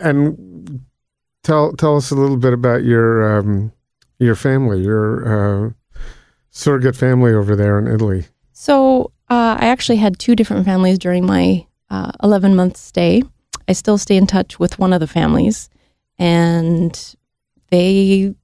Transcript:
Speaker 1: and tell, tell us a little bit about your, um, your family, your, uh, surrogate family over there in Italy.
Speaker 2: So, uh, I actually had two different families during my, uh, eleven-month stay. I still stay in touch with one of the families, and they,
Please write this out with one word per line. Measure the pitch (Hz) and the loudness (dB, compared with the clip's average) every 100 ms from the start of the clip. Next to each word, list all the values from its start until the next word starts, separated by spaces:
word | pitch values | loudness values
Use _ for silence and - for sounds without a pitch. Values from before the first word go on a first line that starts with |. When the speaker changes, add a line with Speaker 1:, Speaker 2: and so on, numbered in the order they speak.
Speaker 1:
and | 165 143 147 165 180 170 175 131 - _ _ _ _ _ | -2 0 -2 -4 -14 -20 -16 -16 -18 _ _ _ _ _
tell, | - 151 156 | -2 0 0
tell | 156 156 147 | 0 0 0
us | 139 | 0
a | 139 | 0
little | 139 131 | 0 0
bit | 127 | 0
about | 120 123 120 | 0 0 0
your, | 120 117 113 113 107 104 | 0 2 2 2 0 0
um, | 104 101 107 - _ _ _ - | 0 -2 -4 -10 _ _ _ -2
your | 123 107 | 0 0
family, | 135 135 123 95 | 0 0 0 -2
your, | 98 107 107 - 113 107 101 101 110 | -2 -2 -2 -4 -2 0 0 -2 -6
uh, | - _ - - - _ _ _ | -10 _ -16 -16 -16 _ _ _
surrogate | - 151 135 131 131 | -4 -2 0 0 0
family | 131 127 120 | 0 2 2
over | 107 101 104 | 2 0 0
there | 104 101 | 0 0
in | 117 | -2
Italy. | 110 104 95 - _ _ | -2 -2 -4 -8 _ _
Speaker 2:
So, | _ - 277 262 254 - - - | _ 0 2 2 2 -2 -12 -4
uh, | 240 233 220 | 0 0 0
I | 233 | 0
actually | 254 - 226 | 0 0 0
had | 208 180 | 0 0
two | - 226 | 0 0
different | 214 202 185 | 0 0 0
families | 185 185 190 | 2 2 0
during | 180 180 185 | 0 0 0
my, | 196 - 185 - _ _ | 2 2 0 -4 _ _
uh, | 196 - - | -8 -8 -2
eleven-month | 202 202 196 190 180 - | 0 2 4 4 2 -4
stay. | - - 170 208 269 _ _ - - | -8 -2 2 0 -2 _ _ -10 -6
I | |
still | 185 - 208 | -4 0 -2
stay | - 190 | 0 2
in | 190 | 2
touch | 190 185 - | 0 -4 -4
with | 175 - | -4 0
one | 185 | 0
of | 180 | 0
the | 156 | -2
families, | 165 156 160 190 - - _ _ _ _ - | -2 0 0 0 -4 -10 _ _ _ _ -4
and | 175 170 170 170 165 170 170 - - - _ _ _ _ _ | 0 2 2 0 0 -2 -2 -6 -18 -20 _ _ _ _ _
they, | 180 185 196 196 196 196 - | 0 2 2 2 2 0 -6